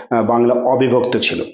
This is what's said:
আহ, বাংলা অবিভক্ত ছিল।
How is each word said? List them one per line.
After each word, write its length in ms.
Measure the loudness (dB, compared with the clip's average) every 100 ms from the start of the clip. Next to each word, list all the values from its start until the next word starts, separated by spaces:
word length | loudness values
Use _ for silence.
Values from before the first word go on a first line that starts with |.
| -4
আহ, 140 | -2
বাংলা 300 | 0 2 2
অবিভক্ত 640 | 2 0 0 2 2 0 -2
ছিল। 260 | -2 -6 -8